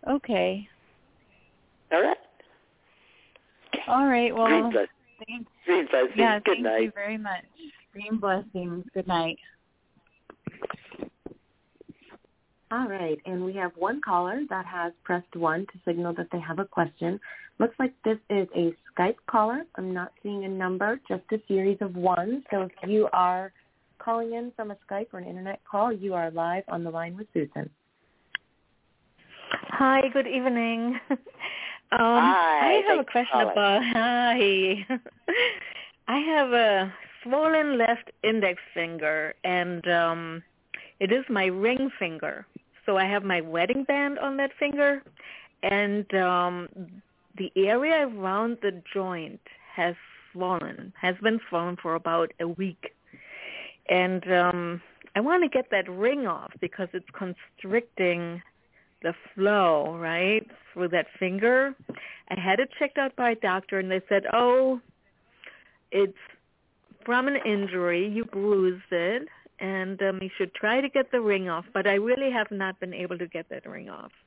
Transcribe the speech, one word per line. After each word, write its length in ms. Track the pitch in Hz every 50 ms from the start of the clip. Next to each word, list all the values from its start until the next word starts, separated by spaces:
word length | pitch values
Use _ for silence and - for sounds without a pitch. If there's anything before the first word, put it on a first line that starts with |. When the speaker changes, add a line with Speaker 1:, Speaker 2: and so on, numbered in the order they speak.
| -
Speaker 1:
Okay. 600 | - 262 285 - - 233 190 180 180 185 202 208 - _ _ _ _ _ _ _ _ _ _ _ _ _ _ _ _ _ _ _ _ _ _ _ _ 160
Speaker 2:
All 100 | 165 202
right. 140 | - - - - _ _ _ - _ _ _ _ _ _ _ _ _ _ _ _ _ _ _ _ _ _ - _ _ _ _ _ - - - - -
Speaker 1:
All 180 | 240 254 277
right. 280 | 277 254 240 240 233 -
Well, 120 | 226 226
Speaker 2:
Green 240 | 226 311 - - 233
blessings. 180 | 226 226 202 - _ _ _ _ _ _ 220
Speaker 1:
thanks. 240 | - - 240 - - _ _ _
Speaker 2:
Green 200 | - - 180 160 -
blessings. 220 | - 131 127 127 196
Speaker 1:
Yeah, 220 | 214 233 226 214 208
Speaker 2:
Good 140 | 208 214 185
Speaker 1:
thank 80 | 226 247
Speaker 2:
night. 180 | 233 220 226 226
Speaker 1:
you 80 | 220 208
very 240 | 208 202 208 220 220
much. 260 | 214 208 190 175 - _ _ _ 330 302 - - _ _ _
Green 260 | 202 208 214 220 220
blessings. 680 | 202 202 190 185 196 - _ 185 180 175 170 175 180 - _
Good 120 | 190 185 185
night. 300 | 180 170 165 165 165 - - - - _ _ _ _ _ _ _ _ _ _ _ _ _ _ _ - _ _ - - - - - - - - - - - - - _ _ _ - - _ _ _ _ _ _ _ _ _ - _ - _ _ - - - _ _ _ _ _ _ _ _ _ _
Speaker 3:
All 160 | 226 240 262
right, 320 | 233 196 196 180 165 156 151 -
and 220 | 185 185 180 180
we 80 | 185 190
have 180 | 196 185 175 - -
one 240 | 175 196 233 294 -
caller 400 | 226 190 175 180 180 202 269 302 -
that 160 | 190 190 185
has 260 | 180 180 180 170 170 170 _ _
pressed 320 | - 185 175 175 _ -
one 260 | 170 165 165 160 170 196 - -
to 0 | 180 _
signal 260 | - 170 170 175 175 170 170
that 80 | 175 170
they 80 | - 180
have 200 | 160 160 165 160
a 80 | 196
question. 520 | 196 - - 170 165 - _ 170 170 185 202 - - - - - - _ _
Looks 160 | 214 233 226 _
like 160 | 262 254 - _ _
this 140 | 220 220 220 _ _
is 180 | 208 202 190 185 -
a 200 | - 175 165 165 _ _ - _
Skype 220 | - 175 190 - - _
caller. 360 | - - 233 214 220 233 277 339 - _
I'm 180 | - 185 185 185
not 180 | 180 180 - _ _ _
seeing 220 | 208 202 202 190
a 40 | 190
number, 520 | 190 190 185 185 185 185 202 208 233 269 _ -
just 140 | 196 185 - _ 220
a 60 | 220 - _
series 300 | 196 190 190 196 202 196
of 160 | 208 196 180
ones. 480 | 180 175 185 180 175 175 202 240 285 262 -
So 120 | - 196 185
if 100 | 185 - - -
you 220 | 185 208 214 214 - -
are 380 | 185 180 180 180 185 190 196 _ _ _ _ _ _ _ _ _ _
calling 360 | - - 226 233 233 226 233
in 180 | 233 240 247 240
from 160 | - 220 208
a 60 | 202 196 _
Skype 200 | - 202 196 226 233 -
or 40 | 190
an 80 | 180
internet 340 | 180 175 185 185 190 196 - _ -
call, 220 | - 202 208 226
you 220 | 226 202 185 202 185
are 180 | 175 170 165
live 340 | 160 165 165 170 175 190 196 -
on 160 | 175 170 170
the 60 | 165
line 260 | 160 165 165 170 175
with 100 | 190 214 208 _
Susan. 380 | 170 151 147 _ 156 147 151 _ _ _ _ _ _ _ _ _ _ _ _ _ - _ _ _ _ _ _ _ _ _ _ _ _ _ _ _ _ _ _ - - - - - - - -
Speaker 4:
Hi, 320 | - - 269 262 262 269 269 269 226
good 140 | 277 269
evening. 720 | 240 - 269 247 262 247 233 233 226 226 226 233 240 254 233 - -
<laughs> 100 | 277 247 - - - - - - - - - - - - _ _
Um, 100 | - 233
Speaker 2:
Hi, 680 | 233 226 233 240 233 - - 370 170 165 156 147 - 269
Speaker 4:
I 140 | - 427 392
have 100 | 403 415 330
Speaker 2:
thanks 100 | 262 -
Speaker 4:
a 20 |
question 180 | - 240 247 - 262
Speaker 2:
for 200 | 247 233 214 -
calling. 260 | 208 202 202 196 208
Speaker 4:
about, 20 | 247 240 233
hi. 1080 | 233 226 240 247 240 247 240 233 247 214 196 196 190 190 190 190 202 196 - 262 240 _ - _ _ _ - 349 466 494 494 440 - - - - - - - _ _ _
<laughs> 0 |
I 120 | - 233 277
have 340 | 294 320 320 302 277 254 240
a 400 | 240 233 214 202 190 190 190 180 - - - - - -
swollen 560 | 240 247 285 311 320 320 311 302 294 277 247
left 320 | 233 226 233 233 - - - _ -
index 380 | 214 220 226 202 185 180 180 - - -
finger, 580 | 175 165 165 165 165 156 151 156 156 151 156 - _ _
and, 460 | 185 180 180 175 175 180 170 165 175
um, 540 | 175 170 170 165 165 170 165 165 160 165 165 _ _ _ _ _ - - - - _ _
it 100 | 196 190 220
is 120 | 262 262 -
my 160 | 240 202 190
ring 440 | 190 180 190 196 226 254 254 269 269 - -
finger. 460 | 196 170 165 156 - 151 - - 208 _ _ - _ _ _ - _
So 140 | - 202 190
I 80 | 190
have 180 | 190 202 202 196
my 160 | 196 185 175
wedding 440 | 160 160 160 170 170 180 247 269 277
band 340 | - 285 277 285 285 285 285
on 180 | - 277 269
that 140 | 269 277 269 269 -
finger, 440 | 302 285 277 285 285 285 285 277 - - _ _ - - - - - - _ _ -
and, 520 | 190 196 202 208 202 202 208 202 _ -
um, 540 | 190 185 180 180 180 180 180 180 180 175 - - 190 185 170 180 190 - _ _ _ _ _ _ -
the 120 | 190 - _
area 500 | 185 196 196 220 240 269 311 330 320 294
around 520 | 262 226 208 190 190 190 202 220 233 240 233
the 220 | - 202 190 175 165 - -
joint 480 | 196 190 185 180 170 160 156 - - _ - - - - - -
has 200 | - 175 175 175 - - - - - - _ _
swollen, 580 | 180 180 180 185 170 - - - - - 190 - -
has 160 | - 180 180 185 202
been 180 | 220 220 233 - -
swollen 280 | - 170 170 175 180 175
for 140 | - 175 165
about 380 | 165 - 170 165 165 170 160 - _
a 100 | 170 170
week. 440 | 170 160 190 190 170 _ - - _ _ _ _ - - - - - - - - - - - - - _ _ -
And, 420 | - 180 180 185 185 185 180 185
um, 520 | 185 180 175 180 180 175 175 170 170 175 - - - _ - - _
I 40 | 202
want 220 | 220 277 339 359 359
to 60 | 285
get 220 | - 262 254 _
that 180 | - 196 185 190
ring 380 | 180 185 202 240 277 285 269
off 260 | 202 165 147 147 147 - -
because 280 | - 170 - - 190 175 -
it's 160 | 185 180 - -
constricting 1300 | - 202 185 180 _ - - _ _ - 190 196 233 233 - _ - 185 180 175 170 175 170 170 175 - - _ _ _ _ _ _ _ _ _ _
the 140 | - 165 170 - - - -
flow, 640 | - 190 202 208 208 190 175 160 151 143 151 160 170
right, 440 | 170 160 165 170 180 190 214 220 226 220 - - _ - -
through 160 | 175 180 175
that 180 | 165 175 151 - - -
finger. 520 | 190 185 180 196 208 233 254 254 262 277 269 _ - - - - - - - - _ -
I 100 | 185 190
had 180 | 170 190 190 208
it 100 | 269 262 - -
checked 180 | 311 277 _ -
out 160 | 269 269 -
by 160 | - 247 240
a 40 | 226
doctor, 420 | 226 - 202 185 190 - - - 196
and 100 | 190 185
they 120 | 185 190 190 -
said, 180 | 202 196 196 - -
"Oh, 480 | 233 247 247 247 262 262 262 262 247 _ _ _ _ _ _ _ _ _ _ _ _ - - - - - _ _ _ _ _ -
it's 260 | 190 202 190 196 - - - - _ _ _ _ _ _ _ _ _ _ _ - _ -
from 240 | - 240 247 254 277
an 80 | 285 277 -
injury. 600 | 226 208 202 202 190 175 185 180 175 175 175 190 214
You 160 | 208 220 233
bruised 640 | 220 - 196 196 208 208 196 185 185 180 180 - -
it, 380 | 185 175 170 180 220 247 294 320 - - _ - _ _
and, 420 | 196 190 190 190 190 190 196 190 196
um, 180 | 196 190 190
you 80 | 190 185 -
should 160 | - 190 185 _
try 280 | - - 214 226 262
to 80 | 277 277
get 240 | - 277 262 262 -
the 80 | 247
ring 280 | 226 214 202 196 190 180
off." 160 | 170 165 175 - -
But 140 | 202 190
I 80 | 202 196
really 380 | 196 208 226 254 262 277 269 247
have 180 | 240 214 -
not 300 | 214 196 196 190 190 _
been 120 | - 180 180
able 240 | - 180 175 180 175
to 100 | 180 170
get 200 | - 165 160 _
that 160 | - - -
ring 220 | - - - - -
off. 220 | 90 76 - - _ _ _